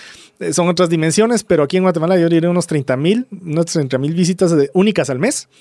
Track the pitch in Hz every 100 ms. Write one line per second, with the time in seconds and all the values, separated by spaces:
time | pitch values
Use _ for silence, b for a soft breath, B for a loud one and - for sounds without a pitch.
0 | B B B - 175 156 170 175 175 170
1 | 160 160 226 233 - 165 139 185 185 170
2 | 165 185 170 165 170 175 165 151 135 131
3 | 160 220 254 185 175 151 165 170 135 127
4 | 143 165 175 185 180 165 139 185 208 180
5 | 143 127 214 - - B